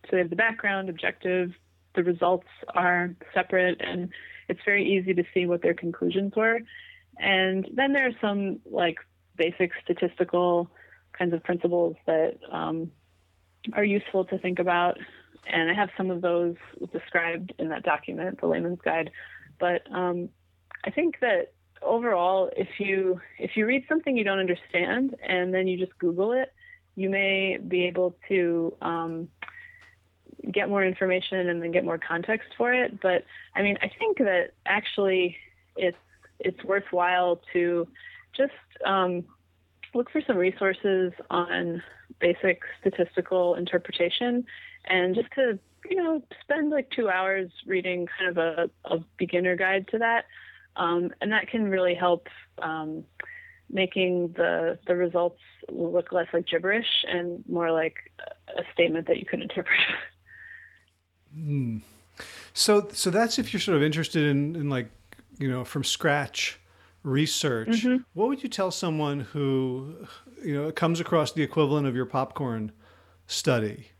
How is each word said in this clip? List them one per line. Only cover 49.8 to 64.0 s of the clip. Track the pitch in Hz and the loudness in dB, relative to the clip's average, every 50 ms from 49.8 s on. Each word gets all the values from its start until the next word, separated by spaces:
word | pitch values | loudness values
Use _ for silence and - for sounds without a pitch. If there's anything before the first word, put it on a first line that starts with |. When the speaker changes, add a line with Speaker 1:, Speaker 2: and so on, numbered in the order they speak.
| 190 - | -2 -2
Speaker 1:
to | - 220 | -2 0
that. | 233 226 233 233 - - - - - - - - - _ _ | 2 2 2 0 -2 -4 -16 -20 -20 -20 -20 -20 -20 _ _
Um, | - 175 170 175 175 180 175 - _ | -2 0 2 2 2 0 -2 -4 _
and | - 208 220 | -2 0 0
that | 214 - - | 0 0 0
can | - 226 214 202 | -2 0 0 2
really | 190 190 180 180 175 | 2 2 4 2 2
help, | 175 180 180 175 170 - - - - - _ _ | 2 4 2 2 2 0 -14 -20 -20 -20 _ _
um, | - - 160 160 160 156 156 156 160 147 _ _ _ - - - - - - - - _ _ | -8 -6 -4 -4 -4 -6 -6 -8 -8 -10 _ _ _ -16 -14 -14 -16 -18 -20 -20 -20 _ _
making | - 196 190 185 - 190 185 180 180 180 175 170 170 | 0 0 0 0 2 0 2 2 2 2 0 -2 0
the, | - 170 175 170 165 165 165 175 170 _ | 2 2 2 4 2 2 0 -2 -4 _
the | - 180 | 0 2
results | 180 180 170 170 175 175 175 175 _ - - - - - - | 2 2 2 2 2 0 0 -2 _ -20 -20 -20 -18 -14 -10
look | - - 170 170 - 180 170 - | -6 -4 -4 0 0 0 0 2
less | - 180 165 - - | 0 -2 0 2 0
like | 170 175 | -2 0
gibberish | - - 165 175 190 208 226 226 - - - - | 0 -2 0 0 2 0 0 0 0 0 0 0
and | - 180 175 175 175 175 - - | 0 -2 -2 -2 -4 -6 -8 -6
more | - 175 170 170 165 | -4 -2 0 0 2
like | 165 160 160 160 - - - - _ - - - - _ _ - - | 2 2 0 -2 -4 -8 -18 -18 _ -16 -16 -16 -16 _ _ -10 -8
a | - - - - | -8 -8 -6 2
statement | - 170 165 160 165 165 | 2 4 4 4 -2 0
that | - 170 | 0 0
you | - 180 | 0 0
can | - - - - | -4 -6 -4 -4
interpret. | 180 - 190 175 - - - | -6 -6 -6 -2 0 2 2
<laughs> | - - - - - - _ _ _ - - - - - - - - - - _ _ _ _ _ _ _ _ _ _ _ 143 | 2 2 0 -6 -8 -12 _ _ _ -20 -20 -20 -20 -20 -20 -20 -20 -20 -20 _ _ _ _ _ _ _ _ _ _ _ -12
Speaker 2:
Hmm. | 151 160 147 147 143 131 117 113 107 - - - - _ _ _ - - - - - - - _ | -8 -4 -2 -2 -2 -2 -2 -4 -6 -8 -14 -20 -20 _ _ _ -18 -16 -16 -16 -18 -20 -10 _
So, | - - - 208 202 202 208 | 0 4 6 6 6 4 2
so | - - - 190 | -6 -2 -2 2
that's | 170 208 233 226 226 - | 2 2 2 2 0 -2
if | 226 - - | -2 -2 -2
you're | 185 | -2
sort | - - 180 | 0 2 4
of | 147 147 | 4 4
interested | 156 147 160 | 4 2 0